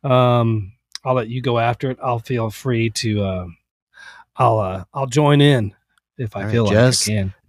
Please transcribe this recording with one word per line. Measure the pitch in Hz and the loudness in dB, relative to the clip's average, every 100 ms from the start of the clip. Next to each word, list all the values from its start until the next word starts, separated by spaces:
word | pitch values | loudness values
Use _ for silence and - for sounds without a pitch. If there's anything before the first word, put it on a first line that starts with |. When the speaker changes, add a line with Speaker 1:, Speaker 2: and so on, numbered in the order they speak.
Speaker 1:
Um, | 143 127 123 120 117 110 98 - _ - | 2 2 4 2 2 -2 -4 -16 _ -12
I'll | 135 | -4
let | 127 113 | -2 -2
you | 123 | -6
go | 127 117 | -2 0
after | 117 120 135 | 0 -2 -6
it. | 127 | -6
I'll | 131 120 | -4 -4
feel | - 127 113 | -4 -4 -4
free | - 131 117 113 | -6 -4 -2 -2
to, | 110 117 104 | -2 -4 -2
uh, | 98 92 90 82 _ _ _ _ - - - - | -2 -4 -10 -16 _ _ _ _ -20 -20 -20 -2
I'll, | 123 110 | 0 0
uh, | 95 95 92 | -2 -6 -10
I'll | 135 135 | -8 -4
join | 123 147 147 | 0 4 6
in | 143 135 101 _ _ _ _ _ | 6 4 0 _ _ _ _ _
if | 117 101 | -10 -8
I | |
Speaker 2:
All | 98 | -4
right, | |
Speaker 1:
feel | 117 | 0
like | 107 | 2
Speaker 2:
Just, | 104 123 120 - | 4 4 2 -2
Speaker 1:
I | |
can. | 107 95 - | -2 -2 -8